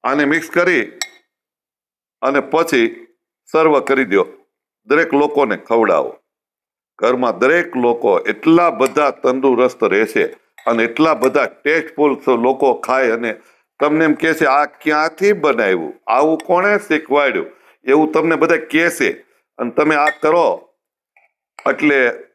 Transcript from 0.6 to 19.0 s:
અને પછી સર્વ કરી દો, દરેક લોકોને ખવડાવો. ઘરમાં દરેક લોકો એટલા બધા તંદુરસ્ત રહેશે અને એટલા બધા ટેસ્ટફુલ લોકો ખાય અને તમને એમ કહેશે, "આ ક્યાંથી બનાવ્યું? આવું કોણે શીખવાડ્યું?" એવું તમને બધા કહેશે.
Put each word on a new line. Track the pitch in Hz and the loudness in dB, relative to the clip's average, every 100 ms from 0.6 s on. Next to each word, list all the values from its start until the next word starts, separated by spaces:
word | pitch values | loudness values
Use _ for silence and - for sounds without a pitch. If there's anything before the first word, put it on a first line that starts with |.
| 175 160 107 - - _ _ _ _ _ _ _ _ _ _ _ | 0 0 -4 -10 -14 _ _ _ _ _ _ _ _ _ _ _
અને | 127 139 | -2 -2
પછી | 135 156 165 131 113 - - _ _ _ _ | 0 -2 0 2 0 -2 -20 _ _ _ _
સર્વ | 160 160 143 | 0 2 2
કરી | - 135 123 | 2 -2 2
દો, | 95 87 - _ _ _ _ _ | 0 0 -6 _ _ _ _ _
દરેક | 147 165 | 0 2
લોકોને | 139 147 147 131 104 | 0 0 0 0 -2
ખવડાવો. | - 113 110 82 64 - _ _ _ _ _ _ _ _ | -2 0 2 2 0 -10 _ _ _ _ _ _ _ _
ઘરમાં | 110 123 123 90 | -2 0 -2 0
દરેક | 123 170 170 127 | 2 2 0 -2
લોકો | 120 117 113 90 | 0 0 2 0
એટલા | 101 104 160 165 170 | 0 -4 2 4 2
બધા | 117 131 - 143 | 0 -2 0 -2
તંદુરસ્ત | - 131 127 135 120 127 123 | 0 -2 0 0 2 0 0
રહેશે | 104 98 107 107 87 - _ _ - | 0 0 0 -2 -4 -6 _ _ -4
અને | 117 | -2
એટલા | 117 117 160 | -2 0 0
બધા | 143 127 123 - | 2 0 0 -4
ટેસ્ટફુલ | - 147 160 156 - 147 135 - | -4 -4 -2 -4 -2 -2 0 -2
લોકો | 120 123 131 139 | 0 0 0 0
ખાય | 117 - 131 127 | 0 -2 -2 0
અને | 113 117 107 _ _ _ _ | -2 -4 -8 _ _ _ _
તમને | 147 156 160 | -2 2 0
એમ | |
કહેશે, | 151 160 156 151 | 0 -2 0 2
"આ | 139 147 | 2 -2
ક્યાંથી | _ 151 151 160 160 196 | _ -4 -2 -2 -2 0
બનાવ્યું? | 202 151 117 104 92 78 - - | 0 0 0 0 0 -4 -12 -2
આવું | 113 151 160 | 0 2 -2
કોણે | - 175 196 208 | -2 0 0 -2
શીખવાડ્યું?" | - 151 156 143 143 101 71 - _ _ | -2 -4 0 0 0 -2 -6 -14 _ _
એવું | - 143 156 | 0 2 2
તમને | 160 160 156 | 0 0 0
બધા | 160 165 | 0 0
કહેશે. | - 156 170 170 | 0 0 0 0